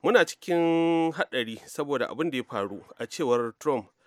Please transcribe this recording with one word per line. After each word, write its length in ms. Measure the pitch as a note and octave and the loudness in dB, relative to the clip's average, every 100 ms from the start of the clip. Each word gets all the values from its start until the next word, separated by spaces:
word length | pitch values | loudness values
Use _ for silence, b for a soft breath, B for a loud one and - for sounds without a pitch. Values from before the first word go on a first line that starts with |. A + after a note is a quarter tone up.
"Muna 220 | F3 A#3 E3 | 6 4 4
cikin 840 | - - F3 E3 E3 E3 E3 D#3+ | -2 0 2 4 4 2 2 0
haɗari 480 | E3 - B2+ A2+ A2 - | -2 -4 -2 -4 -8 -12
saboda 440 | - C#3+ C#3 A#2 | -8 -4 -2 -2
abin 200 | A#2 E3 | -4 -4
da 80 | C3 | -4
ya 40 | A#2 | -6
faru," 320 | A2+ G2 G2 - - | -6 -6 -8 -16 -14
a 80 | A#2 | -12
cewar 460 | - C#3+ A#2+ A#2 - | -4 0 2 0 -4
Trump 260 | D3+ C3 F#2+ _ | -2 -2 -4 _